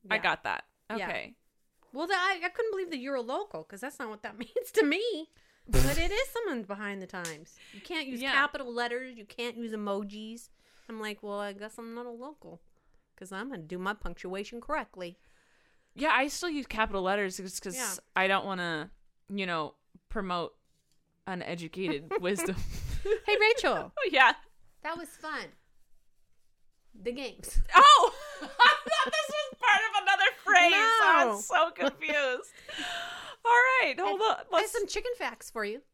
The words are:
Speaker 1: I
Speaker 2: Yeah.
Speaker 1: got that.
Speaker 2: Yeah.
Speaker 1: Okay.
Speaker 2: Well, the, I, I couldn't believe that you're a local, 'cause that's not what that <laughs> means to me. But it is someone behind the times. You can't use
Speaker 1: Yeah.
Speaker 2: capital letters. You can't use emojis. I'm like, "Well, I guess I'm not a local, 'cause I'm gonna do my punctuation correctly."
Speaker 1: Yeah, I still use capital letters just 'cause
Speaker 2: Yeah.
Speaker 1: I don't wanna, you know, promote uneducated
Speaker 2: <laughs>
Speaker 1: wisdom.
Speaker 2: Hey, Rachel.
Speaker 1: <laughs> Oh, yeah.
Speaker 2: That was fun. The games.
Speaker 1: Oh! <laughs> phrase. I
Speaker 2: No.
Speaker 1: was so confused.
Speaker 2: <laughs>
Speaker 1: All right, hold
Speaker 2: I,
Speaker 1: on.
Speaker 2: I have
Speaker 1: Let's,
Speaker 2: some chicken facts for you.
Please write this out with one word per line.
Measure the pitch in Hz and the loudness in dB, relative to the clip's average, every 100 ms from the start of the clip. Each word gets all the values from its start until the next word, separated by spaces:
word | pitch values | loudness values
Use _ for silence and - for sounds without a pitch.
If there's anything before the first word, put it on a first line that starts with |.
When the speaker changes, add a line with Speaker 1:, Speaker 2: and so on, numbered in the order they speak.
| 196 | 2
Speaker 1:
I | 214 | 2
Speaker 2:
Yeah. | |
Speaker 1:
got | - 160 | 2 0
that. | - 87 - _ _ | -4 -6 -8 _ _
Speaker 2:
Yeah. | 220 180 | -6 -4
Speaker 1:
Okay. | 131 - - _ _ _ _ _ | -6 -8 -18 _ _ _ _ _
Speaker 2:
Well, | 262 339 | -8 -2
the, | |
I, | 381 370 370 349 | 0 0 0 -4
I | |
couldn't | 349 453 | -4 -4
believe | 392 359 | -4 -6
that | 294 | -8
you're | 262 269 | -6 -6
a | |
local, | 233 311 403 160 | -4 -6 -6 -12
'cause | 160 196 | -14 -12
that's | 262 - | -12 -10
not | 233 | -12
what | 214 | -10
that | 214 208 | -14 -12
<laughs> | |
means | 247 - 494 | -8 -6 0
to | - | 2
me. | 294 339 466 330 320 _ _ _ - | 2 0 -2 -6 -8 _ _ _ 2
But | - 269 302 | 4 6 4
it | 349 | 0
is | 403 523 | -2 -4
someone | 466 440 254 | -4 -4 -6
behind | 196 202 208 196 | -8 -10 -8 -8
the | 185 | -10
times. | 185 170 151 170 - - | -8 -8 -10 -16 -20 -20
You | 202 | -20
can't | - 339 269 | -10 -8 -8
use | 240 | -6
Speaker 1:
Yeah. | 269 | -2
Speaker 2:
capital | 269 285 - 247 | 0 0 -4 -8
letters. | 240 240 240 262 233 | -4 -4 -6 -10 -16
You | 214 | -18
can't | - 240 220 | -10 -8 -8
use | 226 | -8
emojis. | 220 208 196 202 214 220 233 - _ _ _ - | -6 -4 -6 -6 -12 -16 -16 -20 _ _ _ -16
I'm | 226 | -12
like, | 214 208 | -10 -10
"Well, | 208 202 | -10 -8
I | 202 | -8
guess | 196 214 233 | -10 -16 -14
I'm | 226 233 | -14 -12
not | 240 | -14
a | |
local, | 233 262 302 170 165 _ _ _ _ _ _ | -14 -16 -18 -20 -20 _ _ _ _ _ _
'cause | 185 | -14
I'm | 190 247 | -10 -10
gonna | 226 | -12
do | 156 180 | -10 -6
my | 185 | -6
punctuation | 208 180 170 180 190 208 233 | -6 -8 -10 -10 -8 -10 -12
correctly." | 233 302 220 190 180 180 _ _ _ _ _ _ _ 185 | -6 -6 -6 -12 -14 -14 _ _ _ _ _ _ _ -4
Speaker 1:
Yeah, | 233 | 2
I | 226 285 | 2 2
still | - 349 | -4 -6
use | 294 254 | -6 -6
capital | 220 220 196 | -4 -2 -2
letters | 185 202 196 185 | -2 -2 -2 -6
just | 185 - | -12 -10
'cause | 196 180 | -10 -6
Speaker 2:
Yeah. | 226 185 _ 190 | -6 -6 _ 0
Speaker 1:
I | 190 | 2
don't | 196 196 | 2 -2
wanna, | 185 175 160 170 - _ _ _ | -6 -4 -4 -8 -16 _ _ _
you | 202 185 | -6 -4
know, | 170 151 _ _ - _ | -4 -6 _ _ -20 _
promote | 226 190 180 165 _ _ _ _ _ _ _ - | -6 -4 -4 -6 _ _ _ _ _ _ _ -12
uneducated | 180 - 170 165 180 190 143 - | -10 -8 -10 -10 -6 -6 -6 -6
Speaker 2:
<laughs> | 285 | -4
Speaker 1:
wisdom. | 180 202 320 185 - - - - 392 440 - | -2 -2 -4 -4 -6 -6 -6 -4 -2 -2 0
Speaker 2:
Hey, | 415 | 2
Rachel. | 427 494 359 185 180 - | 4 4 0 0 -4 -4
Speaker 1:
<laughs> | |
Oh, | 466 | 0
yeah. | 269 262 - - _ - _ | 6 6 4 -10 _ -20 _
Speaker 2:
That | 294 339 | -10 -10
was | 302 | -12
fun. | - 311 285 170 - _ _ _ - _ _ _ _ _ _ _ _ _ 226 | -14 -10 -10 -10 -18 _ _ _ -20 _ _ _ _ _ _ _ _ _ -10
The | 202 | -8
games. | 247 269 - - - - 349 | -6 -10 -12 2 2 8 10
Speaker 1:
Oh! | 554 571 453 - 605 - | 12 10 8 2 -14 -12
<laughs> | 294 - 494 587 - 622 523 622 554 605 554 - 480 403 440 415 381 392 392 - 381 370 | -12 6 6 6 0 0 2 0 -2 -4 -6 -2 4 4 2 -2 0 2 2 0 4 6
phrase. | 349 | 8
I | 392 440 453 403 330 254 | 6 4 4 6 6 4
Speaker 2:
No. | 202 | 0
Speaker 1:
was | - | -2
so | - 339 | 2 0
confused. | - 285 - 311 294 269 254 - - - - | 0 -4 -2 -4 0 0 -4 -8 -20 -16 -10
Speaker 2:
<laughs> | - 698 698 - - - 466 | -8 -8 -10 -12 -16 -4 4
Speaker 1:
All | |
right, | 480 508 523 370 262 | 6 6 4 2 0
hold | 403 392 | -2 2
Speaker 2:
I, | 427 | 2
Speaker 1:
on. | |
Speaker 2:
I | - | 0
have | - | 2
Speaker 1:
Let's, | 330 427 | 2 2
Speaker 2:
some | 466 392 | -2 -4
chicken | 415 494 480 | -4 -6 -6
facts | 262 226 - | -8 -8 -10
for | 233 208 | -6 -6
you. | 240 _ | -8 _